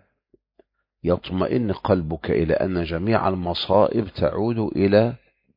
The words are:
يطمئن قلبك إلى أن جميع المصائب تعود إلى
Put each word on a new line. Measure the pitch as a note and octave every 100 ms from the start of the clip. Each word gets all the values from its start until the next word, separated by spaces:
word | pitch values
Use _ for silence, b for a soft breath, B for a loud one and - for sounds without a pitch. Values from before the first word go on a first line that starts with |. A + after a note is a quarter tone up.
| _ _ _ _ _ _ _ _ _ _
يطمئن | D#2+ F2 - F#2 F2+ B2+ A2
قلبك | F2+ - F#2+ D#2 D#2+ -
إلى | D#2+ E2
أن | D#2 F#2 F2
جميع | E2 E2 G2+ A2 F#2+
المصائب | F#2 F2 F2 - F#2+ G2+ A#2 G2+
تعود | - F2 - A2+ A2+
إلى | G#2 - G2 G2+ A#2 B2 _ _ _